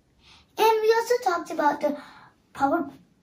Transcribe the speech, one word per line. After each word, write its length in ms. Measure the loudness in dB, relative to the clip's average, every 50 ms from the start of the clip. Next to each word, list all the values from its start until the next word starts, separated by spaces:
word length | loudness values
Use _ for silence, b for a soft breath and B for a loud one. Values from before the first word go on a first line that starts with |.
| _ _ _ b b b b b b b _ 2
And 200 | 4 4 4 4
we 140 | 2 2 2
also 220 | 2 2 0 -2 0 0
talked 260 | -2 -2 -2 -4 -6
about 320 | -6 -2 0 0 0 0
the 160 | -2 -4 -4 B B B B B B B B _ _ _ -6
prob-, 400 | -2 0 0 0 0 -2 -6 -10 -16 -20 _ _ _